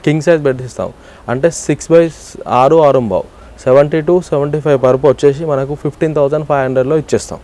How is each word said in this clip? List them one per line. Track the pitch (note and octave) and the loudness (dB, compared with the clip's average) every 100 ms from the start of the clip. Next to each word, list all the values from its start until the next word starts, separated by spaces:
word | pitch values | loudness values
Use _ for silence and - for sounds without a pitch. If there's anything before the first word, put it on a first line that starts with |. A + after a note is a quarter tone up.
కింగ్ | - D#3 | 0 0
సైజ్ | D3+ E3 | 2 2
బెడ్ | C#3+ B2+ | 2 -2
ఇస్తాం. | B2+ - F2+ - - - - | -8 -8 -10 -10 -20 -18 -6
అంటే | G3+ F3 | -2 -2
సిక్స్ | D3 - D3+ - | -4 -6 -6 2
by | E3 E3 - - - - | 2 2 -4 -20 -16 -4
ఆరు, | A#2 C3 D#3+ | 2 4 4
ఆరు | D3+ C3+ | 4 2
బావ్, | A#2 F2+ - - - - | 0 -4 -6 -16 -20 -8
సెవెంటీ | - C3 D3 D#3+ | 2 4 4 0
to | D3+ F3+ | 0 0
సెవెంటీ | E3+ D3 C#3+ D3+ | 0 -4 -2 -4
ఫైవ్ | D3+ C#3 | 0 0
పరుపు | B2+ C3 C#3+ | 2 2 2
వచ్చేసి | B2+ C#3+ C#3 | 2 2 0
మనకు | E3 C3+ C3+ | -4 -4 -4
ఫిఫ్టీన్ | D3 D3+ - E3 | -6 -8 -4 -4
థౌజండ్ | D3+ C#3+ D3+ D3+ | 0 0 -2 -2
ఫైవ్ | C#3+ | -2
హండ్రెడ్లో | C3 C3 B2+ D#3 | 0 -2 0 -2
ఇచ్చేస్తాం. | D3 A2 - E2+ | -2 -4 -4 -16